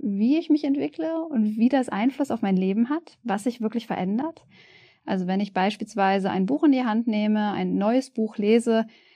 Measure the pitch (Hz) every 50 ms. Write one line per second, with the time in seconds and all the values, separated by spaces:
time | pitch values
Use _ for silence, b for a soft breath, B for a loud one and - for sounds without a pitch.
0 | - 214 196 196 214 240 294 330 320 - 294 311 - 277 277 285 285 302 - -
1 | 320 320 330 330 320 330 294 226 214 214 214 226 226 254 - 262 247 - - 196
2 | 220 269 - - 285 - 226 226 208 196 190 185 190 190 196 220 233 - 294 330
3 | 339 - - _ - 233 196 214 - 247 233 - 214 214 226 233 226 - - -
4 | 185 185 208 233 285 330 330 - _ _ b b b b b b b b b b
5 | b - 202 185 180 180 185 196 208 202 - 190 185 208 208 - 214 - - 208
6 | 196 190 196 196 185 196 - 190 190 196 269 311 330 302 269 254 254 233 214 226
7 | 233 233 214 214 214 214 214 214 208 208 190 190 185 180 180 190 196 214 240 262
8 | 262 - - 226 220 220 - - 202 208 226 233 233 240 226 220 220 220 b b
9 | b b b